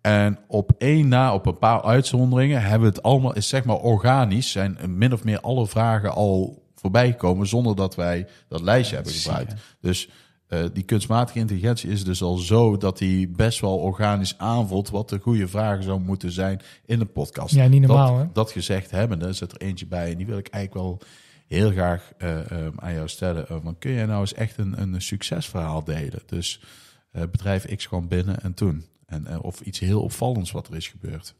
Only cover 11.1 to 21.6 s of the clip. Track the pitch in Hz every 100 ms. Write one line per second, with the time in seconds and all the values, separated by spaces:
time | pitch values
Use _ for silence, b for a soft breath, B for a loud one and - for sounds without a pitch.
11.1 | 113 120 - 113 95 107 117 - 101 92
12.1 | 90 90 90 87 110 117 101 98 92 95
13.1 | 95 92 87 110 117 101 95 87 92 107
14.1 | 104 92 - 104 120 107 95 98 101 110
15.1 | 101 120 117 95 101 107 98 95 95 92
16.1 | 95 90 87 95 95 B B _ 117 107
17.1 | - 73 - - 147 127 135 135 131 135
18.1 | 123 156 107 110 - 87 98 92 92 113
19.1 | 92 87 92 87 - 95 90 87 90 85
20.1 | 85 95 104 98 104 95 95 92 90 b
21.1 | b b b b 85